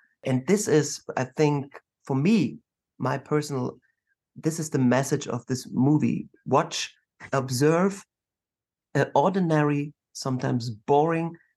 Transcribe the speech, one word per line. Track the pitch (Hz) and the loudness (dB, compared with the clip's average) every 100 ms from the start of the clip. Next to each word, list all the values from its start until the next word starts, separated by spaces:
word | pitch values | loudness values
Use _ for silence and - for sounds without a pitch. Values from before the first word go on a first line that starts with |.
| _ _ | _ _
And | 135 127 131 | -4 -2 2
this | 202 - | 0 4
is, | 151 143 - - - | 2 2 -6 -8 -6
I | 127 - | -4 0
think, | 151 147 139 - _ _ | 2 2 -4 -16 _ _
for | - 135 | -4 0
me, | 160 226 131 - _ _ _ - | 2 2 0 -4 _ _ _ -8
my | 127 139 | -4 -4
personal, | - 151 147 135 123 - _ _ _ _ _ - | -2 -2 -2 -4 -6 -8 _ _ _ _ _ -8
this | 160 156 | -6 -4
is | 156 | -4
the | 143 | 2
message | 123 127 135 143 - | 4 4 2 -2 -4
of | 123 - | -8 -6
this | 131 - | -6 -4
movie. | - 135 151 117 - - _ - | 0 2 4 2 -2 -8 _ 0
Watch, | 131 170 - - _ _ _ - | 0 0 -6 -8 _ _ _ -4
observe | 135 127 123 151 165 196 196 - _ _ _ _ _ _ _ _ | -4 -2 2 4 4 0 -2 -14 _ _ _ _ _ _ _ _
an | 143 - | 0 2
ordinary, | 135 170 185 170 151 147 147 147 - _ | 2 2 2 2 2 2 0 -4 -12 _
sometimes | - - 127 135 123 120 | -10 -6 -4 -2 -4 -6
boring | 107 - 143 160 165 165 170 _ | -8 0 2 2 0 -4 -10 _